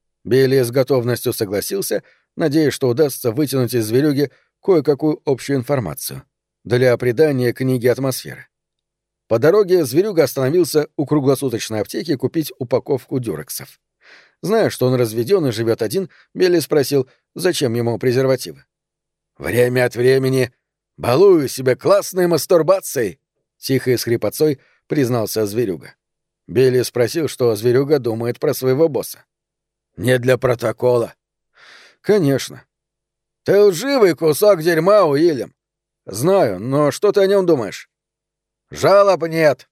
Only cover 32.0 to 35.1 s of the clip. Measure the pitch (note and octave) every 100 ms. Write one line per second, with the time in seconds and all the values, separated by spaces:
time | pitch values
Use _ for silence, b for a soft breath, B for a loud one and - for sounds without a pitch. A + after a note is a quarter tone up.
32 | - G#3 C#3+ C3+ - C3 _ _ _ _
33 | _ _ _ _ - G3 G#3 D#3+ C4+ C#4
34 | G3 D#3 D#3+ C#3+ G#3 F#3+ D#3+ D#3+ F3 G#3+
35 | E3+